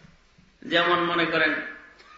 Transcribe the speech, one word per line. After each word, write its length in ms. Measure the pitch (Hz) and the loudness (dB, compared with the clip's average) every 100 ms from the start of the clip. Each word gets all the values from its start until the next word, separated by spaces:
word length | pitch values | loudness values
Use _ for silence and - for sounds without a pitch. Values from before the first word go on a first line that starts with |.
| - - _ _ _ _ - | -20 -20 _ _ _ _ -2
যেমন 340 | 165 170 175 | 0 2 2
মনে 260 | 170 170 160 | 0 0 0
করেন, 280 | 160 156 147 - - - - - | 2 0 -2 -8 -14 -20 -20 -20